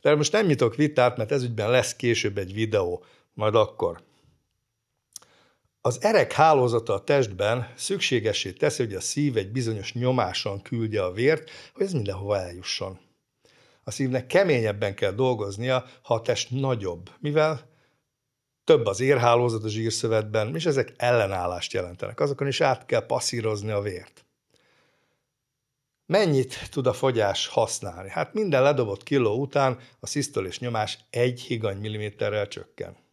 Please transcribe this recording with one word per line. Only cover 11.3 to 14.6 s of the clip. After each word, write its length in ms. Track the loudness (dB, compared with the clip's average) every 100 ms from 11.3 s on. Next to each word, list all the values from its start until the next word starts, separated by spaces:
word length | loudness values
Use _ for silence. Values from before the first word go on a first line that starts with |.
| 2 -4 -20 -20
hogy 120 | -6 -4
ez 80 |
mindenhova 440 | -2 -4 -6 -2 -2
eljusson. 600 | -2 -10 -10 -8 -8 -12 _ _ _ _ _ _ _ _
A 80 | -14
szívnek 360 | -4 -2 -2 2
keményebben 680 | 2 4 2